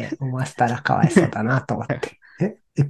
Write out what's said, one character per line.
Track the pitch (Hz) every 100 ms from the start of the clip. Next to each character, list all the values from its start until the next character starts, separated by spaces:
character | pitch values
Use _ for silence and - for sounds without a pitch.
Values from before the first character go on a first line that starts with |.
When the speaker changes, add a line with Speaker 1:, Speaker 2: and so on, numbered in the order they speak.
| 113
Speaker 1:
っ |
て | -
思 | 131 127
わ |
せ | 131 -
た | 117
ら | 120
か | - 113
わ |
い | 165
そ | 185
う | 165
だ | 110
な | 110 131
と | -
思 | 104
っ | -
て。 | - - - _
Speaker 2:
<laughs> | -
Speaker 1:
え、 | 196 - _
う |
っ | -